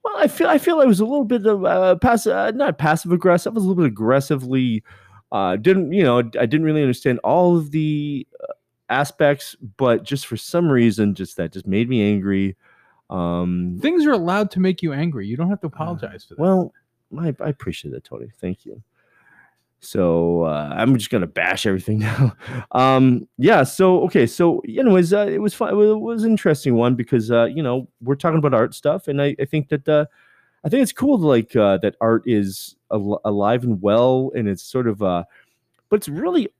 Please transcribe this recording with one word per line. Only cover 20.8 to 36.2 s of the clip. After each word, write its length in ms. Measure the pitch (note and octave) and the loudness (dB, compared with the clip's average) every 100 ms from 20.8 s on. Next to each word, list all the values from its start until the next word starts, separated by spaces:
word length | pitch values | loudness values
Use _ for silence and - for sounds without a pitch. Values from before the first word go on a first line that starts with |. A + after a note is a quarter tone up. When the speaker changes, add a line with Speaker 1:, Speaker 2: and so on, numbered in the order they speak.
| A#2 B2+ | 2 2
Speaker 1:
just 120 | G#2+ | 0
gonna 180 | A2+ F2 | -4 -4
bash 380 | - F2+ - A2 | -2 -2 0 -2
everything 340 | F#2+ G2 G#2+ | -2 -2 -4
<laughs> 20 | |
now. 340 | G#2+ A2 C3 - - B2+ - | -2 0 0 -2 -12 -12 -4
Um, 560 | B2 C3 C3 C3 B2 - - | 2 4 6 4 2 -4 0
yeah, 260 | D3 G3+ | 4 4
so, 380 | C3+ - F#3+ F3+ F#3 | 2 2 4 4 2
okay, 200 | G3 A#2 | 2 0
so 360 | - E3+ - - | 2 0 0 -4
anyways, 460 | - C4 F#3 E3+ | 0 4 4 4
uh, 140 | G3+ G#3 | 0 0
it 120 | F3+ | -2
was 120 | G#3 | -4
fun. 160 | - A3+ | -4 -2
It 40 | G3+ | 2
wa-, 80 | G#3 | 2
it 80 | G#3+ | 2
was 240 | A3 A#3 | -2 -2
an 80 | A3+ | 0
interesting 440 | G#3+ F3+ D3 C#3 A#2 | 2 2 0 2 2
one 200 | A#2+ B2 | 2 0
because, 360 | A#2 B2+ A2 | 0 0 2
uh, 140 | A#2 A#2 | 2 2
you 160 | C#3+ | 0
know, 280 | C3+ B2+ B2 _ | -4 -4 -6 _
we're 140 | A#2+ C#3 | -4 -2
talking 240 | F3 D#3 | 0 0
about 140 | D3 | 2
art 200 | B2 B2 | 2 0
stuff, 340 | - D3 F#3 - | -2 -2 -2 -4
and 120 | C#3 | -2
I, 140 | C#3+ - | -2 -2
I 60 | C#3+ | -4
think 240 | D#3 C#3+ | -4 -2
that, 180 | D3 C#3 | -4 0
uh, 160 | D3+ D3+ _ _ _ _ _ D#3+ | 0 0 _ _ _ _ _ -2
I 40 | |
think 140 | A#3+ | 0
it's 100 | B3 | 0
cool, 260 | - C4+ B3+ | 0 0 2
like, 360 | D#3 A#2+ A2+ A#2+ | 4 2 2 2
uh, 220 | G2+ F#2+ | 2 2
that 160 | G2+ - | -2 0
art 220 | A2+ A2+ - | 0 0 2
is 480 | A2 G2+ G2 - _ _ | 0 0 -8 -18 _ _
al-, 300 | G#2+ G2+ G#2 G#2+ | -6 -4 -4 -2
alive 380 | G2+ G2+ A#2+ | 0 0 0
and 180 | A#2+ G#2 | -2 -2
well, 500 | G2+ A2 B2 C3 C3 - | 0 2 2 2 -2 -4
and 120 | G#2+ | -4
it's 140 | F#2+ | -4
sort 240 | - B2+ A#2+ | -6 -4 -2
of, 160 | G2+ | -2
uh, 220 | G2 F2+ E2+ _ _ _ _ _ _ | -2 -2 -6 _ _ _ _ _ _
but 80 | G#3 | -2
it's 120 | F3+ | -2
really 400 | D3+ | -6